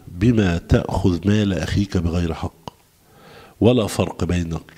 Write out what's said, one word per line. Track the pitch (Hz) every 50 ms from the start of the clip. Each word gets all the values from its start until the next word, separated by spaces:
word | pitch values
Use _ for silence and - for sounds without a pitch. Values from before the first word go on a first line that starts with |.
| - -
بما | - 87 95 120 120 110 101 90 85 85
تأخذ | - - - 120 - - - 90 - 101 87 85 85 98
مال | 104 107 104 101 92
أخيك | 80 80 - - - 101 98 -
بغير | 92 82 85 80 87 87 82 80
حق، | - - 76 - _ - - _ _ _ _ _ _ _ _ _ - - - - - - - - -
ولا | 101 110 127 123 104
فرق | 95 - - 92 82 - - -
بين | 82 87 90 87 82 82 80 - - -